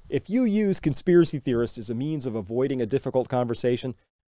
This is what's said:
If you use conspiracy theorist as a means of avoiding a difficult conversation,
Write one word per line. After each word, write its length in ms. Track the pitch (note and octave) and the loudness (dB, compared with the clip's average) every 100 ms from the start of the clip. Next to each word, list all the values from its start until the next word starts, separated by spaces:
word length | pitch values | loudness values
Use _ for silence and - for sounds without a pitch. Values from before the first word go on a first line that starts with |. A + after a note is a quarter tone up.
| - | -6
If 180 | C#3 - | -6 -2
you 160 | A#3+ | 0
use 360 | A#3+ G#3+ G3+ F3+ | 2 2 0 0
conspiracy 580 | D#3 C3+ F3+ F3 E3 C#3+ | -2 -2 4 6 6 0
theorist 400 | C3+ A#2 A#2 - | 0 0 0 -4
as 140 | G#2+ | -6
a 40 | A#2 | -4
means 300 | D3 D#3 B2+ | -4 -4 -4
of 80 | |
avoiding 480 | A2 F#2+ A#2+ C3+ C3 | -6 -4 -2 -2 -2
a 60 | A2 | 0
difficult 420 | C3 C3 B2+ A#2 | -2 0 -2 0
conversation, 640 | B2+ A#2+ A2+ B2 B2 C3 - _ _ | -2 -2 -2 -2 -2 -4 -10 _ _